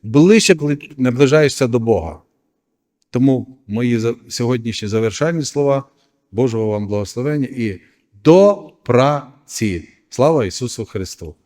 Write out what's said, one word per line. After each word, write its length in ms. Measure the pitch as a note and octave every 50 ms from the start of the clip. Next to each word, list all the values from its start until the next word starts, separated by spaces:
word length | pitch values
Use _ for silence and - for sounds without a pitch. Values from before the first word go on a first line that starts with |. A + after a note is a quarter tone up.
| -
ближче 500 | A2 A2 C#3+ E3 F#3 A3 A3+ - - F#3
бли-, 380 | D#3 D3 D3 D3 C#3 - - -
наближаєшся 680 | - B2+ B2+ A#2+ B2+ C#3+ C3 C#3+ D#3 D3+ C#3 - - C3+
до 120 | A#2 A#2 B2
Бога. 420 | A2+ A#2 A2 F2+ E2 E2 D#2+ - _ _ _ _ _ _ _ _ _ _ _ _ _ _ _ _ _ _
Тому 480 | - B2 B2+ C#3 C3 B2 A2 - - _ _
мої 320 | - G#2 A#2 B2 B2 A#2+ A2+
за-, 160 | A2 A#2 A#2 - _ -
сьогоднішні 580 | - - A#2+ A#2+ B2+ A#2+ A2+ A#2 G#2+ - A2
завершальні 560 | G#2 G#2 A2 A2 A2 F#2+ - D3 E3 E3+ E3 C#3+
слова: 400 | - - D3 C#3+ C#3 C#3 C3+ C3+ _ _ _ _ _ _ _ _ _
Божого 360 | F#2+ G#2 C3 B2+ A2+ A2+ A2
вам 200 | G#2+ G#2+ G#2 G#2
благословення 600 | G2 G#2 G#2 G2+ - - B2 B2+ D3 D3+ D3 C3+
і 320 | B2 C3 C3 A2+ G#2+ F#2+ F2 _ _ _ _ _ _ _ G#2 _
до 500 | D3+ E3 F#3 G3 G#3 G3+ G3 - - _ _ _
праці! 1040 | - A#2 B2 C3 C#3+ D3 C#3+ - - _ _ _ _ - - A#2 G#2+ F2+ E2+ D#2+ _ _ _ _ _
Слава 360 | - - B2+ D#3 E3 D3+ A2+
Ісусу 400 | F#2 - - B2+ A#2+ - - A2
Христу! 500 | - - G2+ F#2+ - - _ F2 D#2+ D#2 _ _